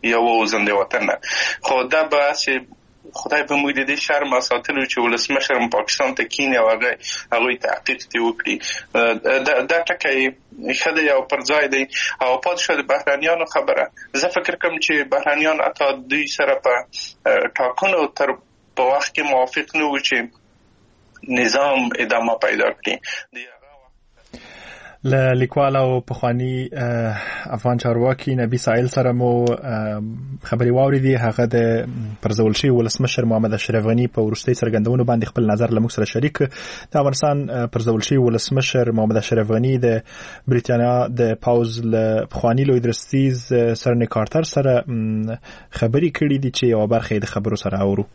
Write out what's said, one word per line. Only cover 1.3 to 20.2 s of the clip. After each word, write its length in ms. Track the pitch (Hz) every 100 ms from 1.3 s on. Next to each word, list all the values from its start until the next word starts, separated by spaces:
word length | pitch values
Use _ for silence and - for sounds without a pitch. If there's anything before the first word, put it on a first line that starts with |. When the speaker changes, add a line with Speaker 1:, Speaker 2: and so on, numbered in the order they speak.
| - - -
Speaker 1:
خو 220 | - 131
دا 200 | 127 156
به 300 | 156 147 143
هسې 280 | 143 - 131 127 - _ _ -
خدای 280 | - - 147
به 140 | 147 143
موږ 160 | 143 139
د 140 | 135
دې 100 | 147
شرم 400 | - 147 139 127
ساتلو 440 | 135 120 - 143
چې 140 | 131 -
ولسمشر 560 | 120 117 - 139 135
هم 140 | 127 120
پاکستان 460 | 107 - - 135
ته 100 | 131
کیني 320 | 120 - 139 127
او 120 | 110
هغه، 280 | 110 123 - - - -
هغوی 240 | 120 123 123
تحقیق 420 | - - - 131
دې 220 | - 117
وکړي. 360 | 117 113 - 104 - - - 110
آه، 420 | 117 117 - 131
دا، 220 | 131 135
دا 180 | - 170
ټکی 500 | 165 175 156 135 131 131 _ - -
ښه 240 | 131 165 160
دی 120 | 151
او 140 | 135
پر 180 | 131 139
ځای 280 | 135 151 147
دی. 180 | 135 135 - - -
او 180 | 127 131 180
پاتې 120 | 175
شوه 180 | - 156
د 100 | 135
بهرنیانو 580 | 139 139 139 156 170
خبره. 460 | 160 156 - 135 135 - -
زه 140 | 135 170
فکر 260 | 180 170
کوم 220 | - 175 160
چې 320 | - 151 139
بهرنیان 520 | 139 151 147 156 156
حتی 240 | - - 143 135 127
دوی 200 | 143 147
سره 280 | - 139
په، 200 | 135 131 123 123 - - - 131
آه، 160 | 127 123
ټاکنو 600 | - 127 - 196 180 147 -
تر 100 | 139 127 _ _ _ -
په 60 |
وخت 360 | 127 139 143 -
کې 40 |
موافق 540 | 147 131 127 - 151 160
نه 80 |
وو 140 | 151 139
چې 300 | - 127